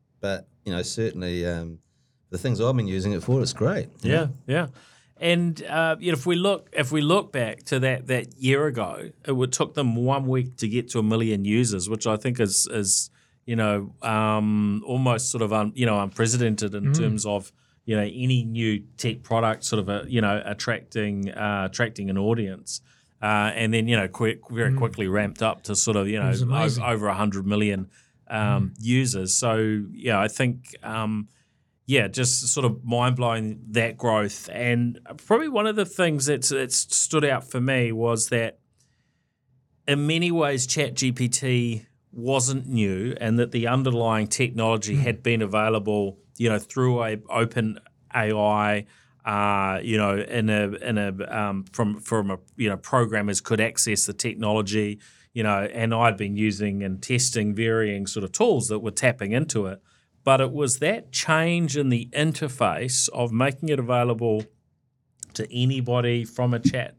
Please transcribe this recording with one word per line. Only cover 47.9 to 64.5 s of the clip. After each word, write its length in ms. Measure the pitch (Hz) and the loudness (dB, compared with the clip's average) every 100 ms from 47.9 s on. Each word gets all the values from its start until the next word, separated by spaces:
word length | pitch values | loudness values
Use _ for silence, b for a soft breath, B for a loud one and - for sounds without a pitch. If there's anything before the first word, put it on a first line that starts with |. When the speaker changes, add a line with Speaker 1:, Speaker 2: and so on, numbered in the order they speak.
| _ - 120 | _ -6 -2
Speaker 2:
A 160 | 107 | 0
I, 540 | 107 104 107 104 104 104 b b b 110 | 2 2 4 2 0 -4 b b b -4
uh, 540 | 104 101 98 95 95 | 0 2 2 0 -2
you 160 | 117 107 | 0 2
know, 200 | 101 98 | 2 0
in 320 | - 120 107 | -2 0 2
a, 200 | 104 101 | 2 0
in 240 | 101 123 107 | -2 -2 -2
a, 400 | 101 95 - 110 | -2 -4 -6 -4
um, 280 | 104 98 95 | -2 -4 -4
from, 260 | - 107 104 | -2 -2 -2
from 320 | - 113 98 | -2 -2 -2
a, 80 | 95 - - | -6 -10 -4
you 140 | 107 | -2
know, 80 | 98 | -2
programmers 640 | - 131 113 107 104 95 | 0 2 2 0 0 -2
could 180 | - 110 | 0 0
access 460 | 110 - 113 104 - | 0 0 0 0 -2
the 80 | |
technology, 840 | 98 120 - 107 110 98 107 104 104 B B B | -2 -6 -2 0 0 0 0 -2 -4 B B B
you 100 | 120 | -2
know, 240 | 110 101 101 | 0 2 0
and 200 | 117 113 | -2 0
I'd 240 | 113 117 98 | 4 4 2
been 200 | 101 104 | -2 0
using 460 | 107 95 104 98 | 0 0 -2 -2
and 180 | 98 95 | -4 -6
testing 540 | - 123 - 117 104 104 | -2 0 0 0 0 0
varying 500 | 113 113 107 98 98 | 0 2 0 -2 -6
sort 160 | 110 | -6
of 80 | 95 | -4
tools 360 | - 226 143 101 | 2 2 2 0
that 120 | 107 | -4
were 120 | 110 | -4
tapping 400 | - 127 - 98 | 0 0 0 -2
into 340 | 123 156 113 95 | -2 0 -2 -4
it. 160 | 98 b b b _ | -8 b b b _
But 160 | 135 135 | 4 4
it 140 | 131 | 4
was 260 | 147 139 - | 0 -2 0
that 320 | 151 226 - | 0 -2 -4
change 640 | - - 160 165 170 160 143 | -4 0 2 2 0 0 0
in 140 | 139 | 2
the 200 | 117 120 | 0 0
interface 960 | 143 156 151 147 127 107 78 127 - - | -2 0 0 -4 0 0 0 -2 0 0
of 220 | - 120 | -2 0
making 360 | 113 139 131 160 | 2 0 0 -2
it 100 | 139 | 0
available 640 | 120 123 120 113 117 107 107 | 2 2 2 0 0 0 -4